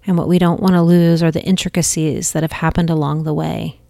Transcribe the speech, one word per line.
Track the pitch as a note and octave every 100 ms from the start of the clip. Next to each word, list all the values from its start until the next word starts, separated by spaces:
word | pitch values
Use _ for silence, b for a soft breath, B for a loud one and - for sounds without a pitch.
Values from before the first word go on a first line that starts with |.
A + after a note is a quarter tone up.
| -
And | F3
what | D3+
we | F3
don't | F3 E3+
want | F#3
to | F3+
lose | E3+ F3 E3+ E3
are | E3
the | D#3+
intricacies | - F#3+ F3+ - D#3+ - D#3 C3 -
that | D#3+
have | D#3
happened | - D#3+ E3 E3+
along | D#3+ C#3+ D3+
the | D#3+
way | D3+ D#3+ - E3 - _